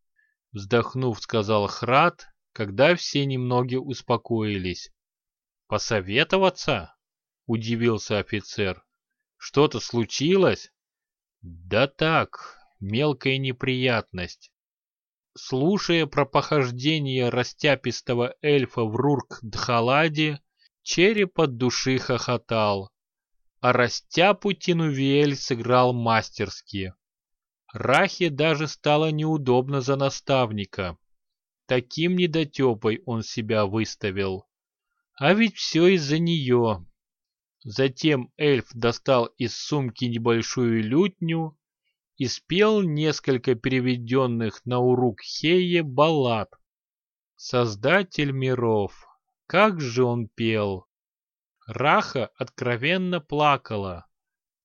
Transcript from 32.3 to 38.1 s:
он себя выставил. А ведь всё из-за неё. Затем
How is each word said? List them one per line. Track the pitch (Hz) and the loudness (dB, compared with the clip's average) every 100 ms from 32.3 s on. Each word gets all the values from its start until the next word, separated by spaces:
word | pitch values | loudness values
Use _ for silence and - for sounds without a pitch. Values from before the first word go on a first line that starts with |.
| 156 151 - 131 110 110 113 | 0 -2 0 0 2 0 -2
он | - 117 | -4 -6
себя | 107 - 110 110 104 | -6 -8 -2 0 0
выставил. | 107 104 - 104 95 98 95 - _ _ _ _ _ _ - | 0 -4 -4 -6 -2 -4 -4 -10 _ _ _ _ _ _ -2
А | 143 | 2
ведь | 202 226 - | 4 2 0
всё | - 156 180 | -2 4 4
из-за | 185 143 156 | 4 2 0
неё. | 170 170 127 123 117 98 87 _ _ _ _ _ _ _ | 2 0 2 2 2 0 -6 _ _ _ _ _ _ _
Затем | 123 104 135 127 156 | -14 -2 -2 0 0